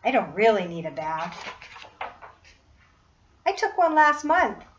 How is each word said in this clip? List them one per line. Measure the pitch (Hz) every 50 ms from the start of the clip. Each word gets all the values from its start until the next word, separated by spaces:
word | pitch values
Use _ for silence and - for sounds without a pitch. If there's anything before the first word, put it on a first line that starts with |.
| _
I | 214
don't | 262 247 185 165 143
really | 185 214 226 220 202 180
need | 175 170 170 165
a | 160
bath. | 143 - 156 156 160 156 165 175 - - - - - - - - - - - - _ _ - - - - - - - _ _ - - _ _ _ _ _ _ _ _ _ _ _ _ _ _ _ _ _ _
I | 339
took | 392 - - 403 403
one | - 349 330 311
last | 311 311 294 294 294 -
month. | 294 320 359 339 226 214 - - - _